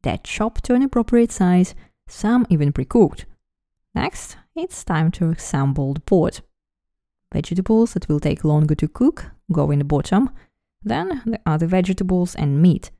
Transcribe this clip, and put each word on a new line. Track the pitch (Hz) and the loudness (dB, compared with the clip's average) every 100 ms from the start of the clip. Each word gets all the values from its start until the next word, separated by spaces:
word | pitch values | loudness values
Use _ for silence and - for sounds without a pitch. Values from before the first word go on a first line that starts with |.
They're | - - | -4 -6
chopped | - - 220 - | -8 -4 -4 -4
to | - | 0
an | 247 | 2
appropriate | 269 247 226 240 233 | 2 0 2 2 2
size, | - 180 180 180 - - _ - | 2 4 4 2 -2 -20 _ -20
some | - 208 247 226 | -6 0 2 2
even | 160 147 | 2 2
pre-cooked. | 147 131 240 196 - - - _ _ _ _ _ | -2 0 4 4 2 -18 -20 _ _ _ _ _
Next, | - - - - - _ | -6 -6 -6 -18 -20 _
it's | - 359 - | -10 -10 -10
time | - 165 160 | -4 0 0
to | - 165 | 0 -4
assemble | 165 - 147 139 139 135 | -4 -6 -2 -2 -2 -4
the | 143 | -6
pot. | - 185 170 - - _ _ _ _ _ _ _ _ | 0 2 2 -4 -20 _ _ _ _ _ _ _ _
Vegetables | - - 175 190 220 226 | -6 -4 -4 2 2 2
that | - - | -2 -2
will | 151 | -2
take | 147 - | -2 -2
longer | 151 151 151 151 | 0 2 2 0
to | 151 | -2
cook | - 262 - - - _ | 0 0 0 -14 -20 _
go | 165 143 | -2 0
in | 143 | 0
the | |
bottom, | 143 147 - 190 262 - _ _ _ _ | 0 -2 0 0 0 -4 _ _ _ _
then | 202 226 370 294 220 | -6 -4 -4 -6 -6
the | 233 | -6
other | - 156 165 | -2 -2 0
vegetables | 185 180 190 185 180 175 - | 0 0 -2 0 0 -2 -2
and | 143 139 | 0 4
meat. | 180 151 - | 4 4 -2